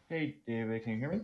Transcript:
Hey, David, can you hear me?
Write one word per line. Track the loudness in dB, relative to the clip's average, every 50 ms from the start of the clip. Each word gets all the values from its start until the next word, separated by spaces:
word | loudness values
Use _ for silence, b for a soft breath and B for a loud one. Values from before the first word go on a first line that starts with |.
| _ -6
Hey, | -2 0 0 -2 -2 -6 -4
David, | -2 0 0 2 0 0 0 0
can | 0
you | 0 0
hear | 0 0
me? | 0 0